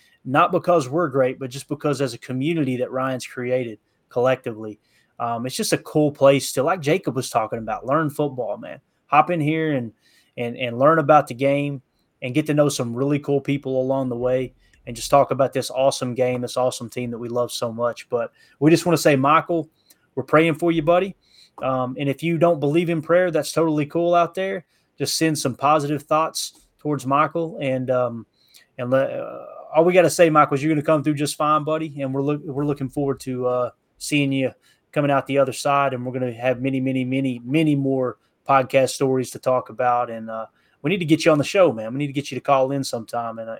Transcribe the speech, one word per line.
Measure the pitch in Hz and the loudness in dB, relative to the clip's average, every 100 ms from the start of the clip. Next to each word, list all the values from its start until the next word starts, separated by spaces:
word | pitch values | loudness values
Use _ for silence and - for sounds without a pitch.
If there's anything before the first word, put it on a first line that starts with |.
| _ _ | _ _
not | 135 143 175 | -2 2 2
because | 175 - 175 131 | 2 2 2 2
we're | 156 160 | -2 0
great, | 135 127 127 | 2 0 -2
but | 131 | -8
just | 135 - | -12 -10
because | 147 151 135 | -6 -2 -2
as | 135 | -2
a | 117 | -6
community | - 127 147 165 131 123 | -8 -4 -2 -2 -2 -2
that | 123 | -4
Ryan's | 127 131 127 - | -4 -4 -6 -8
created | - 123 127 117 107 _ _ _ | -8 -2 -2 -4 -10 _ _ _
collectively. | 123 127 127 123 107 110 104 _ _ _ - | 0 2 0 -2 -10 -12 -14 _ _ _ -8
Um, | 120 117 127 | -6 -4 -6
it's | - | -6
just | 208 | -2
a | 147 | -2
cool | - 156 151 | 0 0 0
place | 147 135 139 - | 6 6 6 2
to, | 139 | -2
like | 147 185 | 0 0
Jacob | 139 190 151 127 | 0 0 -2 -6
was | - | -2
talking | 117 107 117 | -2 -2 -4
about, | 110 92 117 | -6 -8 -2
learn | 156 151 | 0 0
football, | - 147 127 110 113 | -2 -4 -4 -6 -8
man. | - - _ _ _ | -10 -16 _ _ _
Hop | 147 151 | 4 4
in | 175 | 0
here | 147 160 160 | 0 0 -2
and, | 139 113 - _ _ _ - | -2 -4 -12 _ _ _ -8
and, | 120 123 | -8 -6
and | 123 117 | -6 2
learn | 143 165 | 4 6
about | 147 151 139 | 6 4 4
the | |
game | 120 135 143 143 135 - _ _ _ | 0 0 0 -2 -8 -14 _ _ _
and | 127 | -4
get | 135 151 | -2 2
to | |
know | 147 147 | 2 2
some | 143 120 | 2 -4
really | 117 143 147 | -2 0 0
cool | 147 139 | 0 -2
people | 139 143 135 131 | 0 -4 -2 -2
along | 131 135 127 | 0 -2 -2
the | 120 | -2
way | 127 127 127 - _ _ - | 0 0 -2 -10 _ _ -14
and | 117 | -10
just | - | 2
talk | 143 131 | 2 4
about | 131 131 | 2 0
this | 131 - | -2 -4
awesome | 127 135 - 127 | 0 0 0 -4
game, | 120 127 123 | -2 -2 -2
this | 123 - | -4 -2
awesome | 127 - 120 | -2 -4 -8
team | 127 120 | -8 -8
that | 117 | -8
we | 120 | -6
love | 123 120 | -4 -4
so | - 120 | -4 -8
much. | 113 120 - - | -4 -4 -4 -4
But | 120 113 _ _ - | -4 -4 _ _ 0
we | 151 | 4
just | 165 180 | 4 4
wanna | 160 | 2
say, | 165 135 | 4 4
Michael, | 139 160 151 170 151 _ _ _ _ 135 | 4 4 2 -2 -4 _ _ _ _ -10
we're | |
praying | 127 156 165 147 | 2 4 4 2
for | 170 | 0
you, | 165 | 2
buddy. | 151 180 196 - _ _ _ - | 2 2 0 -6 _ _ _ -8
Um, | 131 131 127 127 | -4 -2 -4 -2
and | 139 | -4
if | 135 | -2
you | 160 165 | -2 2
don't | 170 156 | 2 2
believe | 143 165 170 | 0 0 0
in | 165 | -2
prayer, | 143 175 185 | 0 2 2
that's | 156 - | 0 -2
totally | 160 165 151 147 | 0 0 0 -2
cool | 165 170 | -2 2
out | 170 165 185 | 2 2 -2
there. | 190 190 - _ _ - | -6 -6 -12 _ _ -8
Just | 135 - | -6 0
send | 160 147 | 0 0
some | 131 113 | -4 0
positive | 139 156 143 147 | 2 2 2 -4
thoughts | - 156 160 - - - _ _ | -2 0 0 -4 -10 -12 _ _
towards | 151 143 127 | -6 -4 0
Michael. | 139 151 170 165 214 | 0 0 -2 -6 -6
And, | 139 131 127 | -4 -2 0
um, | 127 123 117 - _ _ _ _ - | 0 0 -4 -14 _ _ _ _ -10
and | 123 | 0
let, | 131 139 | 0 0
uh, | 131 - - - - - 151 | -4 -10 -12 -16 -18 0 4
all | 170 | 6
we | |
gotta | 180 165 | 6 6
say, | - 170 | 6 6
Michael, | 151 147 139 | 6 4 2
is | |
you're | 156 | 0
gonna | 151 147 | 0 2
come | 156 | 2
through | 139 147 | 2 -2
just | 147 - | -2 -2
fine, | 151 151 | 0 2
buddy. | 147 156 160 139 | 0 -2 -4 -6
And | 135 | -4
we're | 139 | -2
look-, | 139 147 | -2 -4
we're | 156 135 147 | -6 -4 -4
looking | 143 131 | -4 -6
forward | 147 139 127 | -4 -4 -4
to, | 131 127 123 | -6 -4 -2
uh, | 123 120 - _ _ | -2 -2 -6 _ _
seeing | - 147 139 | -2 0 0
you | 135 127 - _ _ _ | 0 -2 -6 _ _ _
coming | 151 143 | -2 2
out | 139 - | 0 2
the | 139 | 0
other | 131 | 0
side. | 123 143 139 139 | 0 0 0 0
And | 123 127 | -2 -6
we're | |
gonna | 127 127 | -6 -6
have | 113 127 123 | -4 -2 -2
many, | 135 135 | -2 -2
many, | 131 131 127 | -2 -2 -2
many, | 135 135 120 120 | -2 -2 -4 -2
many | 156 156 | 0 2
more | 143 135 131 127 - _ _ - | 2 0 -2 -2 -6 _ _ 0
podcast | 135 131 135 131 | 2 4 2 2
stories | - 139 131 120 | 2 0 0 -2
to | - | -4
talk | 131 127 - | 0 0 -2
about. | 110 123 120 120 | -2 0 0 -2
And, | 113 110 | -6 -10
uh, | 113 110 _ _ _ | -10 -12 _ _ _
we | 143 | -4
need | 196 | -2
to | 156 | 2
get | 156 | 2
you | 165 | 4
on | 147 | 2
the | - | 2
show, | 202 170 | 4 4
man. | 113 110 | 2 -6
We | 135 | -6
need | 147 | -6
to | |
get | 139 143 | -6 -8
you | 123 | -6
to | |
call | - 135 131 | 0 2 2
in | 139 | -2
sometime | 131 120 107 120 117 113 | -4 -8 -8 -8 -8 -10
and, | |
uh, | 113 | -12